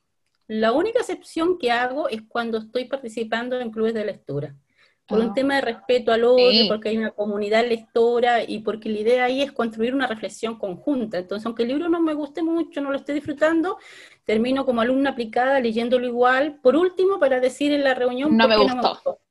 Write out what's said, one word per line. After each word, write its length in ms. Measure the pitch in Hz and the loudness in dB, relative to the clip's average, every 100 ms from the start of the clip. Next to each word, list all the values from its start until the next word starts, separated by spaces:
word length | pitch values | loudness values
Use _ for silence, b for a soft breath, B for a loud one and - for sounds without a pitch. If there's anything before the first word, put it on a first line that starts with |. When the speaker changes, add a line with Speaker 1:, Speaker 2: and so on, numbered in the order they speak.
| _ _ _ _ - | _ _ _ _ -8
Speaker 1:
La 240 | 220 220 | -2 0
única 260 | 269 427 480 | 2 0 -2
excepción 580 | 370 349 - 320 339 349 | -2 -8 -8 -2 0 0
que 120 | 240 | 0
hago 380 | 240 247 269 330 | 0 -2 -4 -6
es 140 | 220 - | -6 -8
cuando 300 | 240 233 220 | -6 -4 -6
estoy 280 | 220 247 254 | -6 -8 -6
participando 720 | 277 226 226 220 226 247 254 | -8 -8 -8 -6 -4 -4 -6
en 100 | 233 | -6
clubes 240 | 220 220 | -4 -2
de 100 | 226 | -2
lectura. 520 | 208 - - 143 147 - _ _ _ _ - | -6 -8 -8 -8 -8 -12 _ _ _ _ -4
Por 120 | 214 | 0
un 80 | 226 | 0
Speaker 2:
Ah. 20 | |
Speaker 1:
tema 200 | 269 269 277 | 0 0 0
de 40 | |
respeto 500 | - 226 - 247 226 | -2 -4 0 0 2
al 100 | 226 | 2
otro, 280 | 240 254 247 | 4 6 6
Speaker 2:
Sí. 160 | 220 208 | 6 4
Speaker 1:
porque 220 | 214 214 | 0 -2
hay 60 | 220 | -2
una 120 | 220 | -2
comunidad 560 | - 208 202 208 220 240 | -4 -4 -4 0 2 2
lectora 800 | 233 - 233 233 240 240 233 | -2 -2 2 2 4 2 2
y 160 | 208 208 | 0 -6
porque 280 | 214 214 220 | -6 -6 -4
la 100 | 214 | -2
idea 240 | 214 247 | 2 2
ahí 180 | 247 262 | 2 0
es 80 | 277 | -2
construir 420 | - 233 226 233 | -2 -4 -2 -2
una 120 | 277 254 | 0 -2
reflexión 500 | 220 196 - 220 220 | -4 -10 -8 -8 -6
conjunta. 640 | 202 175 294 262 220 180 | -8 -6 -4 -4 -4 -6
Entonces, 280 | 180 208 233 | -8 -8 -6
aunque 160 | 233 | -4
el 60 | 233 | -2
libro 180 | 294 339 | -2 0
no 120 | 339 | 0
me 140 | 320 | 0
guste 280 | 302 285 349 | -2 -6 -4
mucho, 360 | 330 330 320 285 | -2 -2 -4 -6
no 100 | 277 | -4
lo 40 | 277 | -6
esté 160 | - | -4
disfrutando, 640 | 285 - 285 311 330 349 - B B B B | -6 -6 -2 0 2 -2 -6 B B B B
termino 400 | - 220 247 269 | -2 0 0 0
como 160 | 262 233 | 0 0
alumna 280 | 233 262 277 | 2 2 0
aplicada 480 | 262 220 240 262 277 | -2 -4 0 2 2
leyéndolo 480 | 233 220 240 254 247 | 0 0 0 0 0
igual, 540 | 240 247 262 294 - | 2 2 2 0 0
por 160 | 254 277 | 2 4
último, 420 | 359 359 381 381 | 2 2 0 2
para 220 | 277 254 | 2 2
decir 320 | 254 - 294 | 0 0 0
en 100 | 285 | 2
la 120 | 277 | 0
reunión 420 | 254 247 247 302 226 | 0 -2 -2 2 4
Speaker 2:
"No 80 | |
Speaker 1:
por 60 | 220 | 6
Speaker 2:
me 60 | 214 | 6
Speaker 1:
qué 120 | 208 | 4
no 60 | 254 | 2
me 40 | |
Speaker 2:
gustó". 120 | - | -2
Speaker 1:
gustó. 240 | - - - _ | -2 -6 -8 _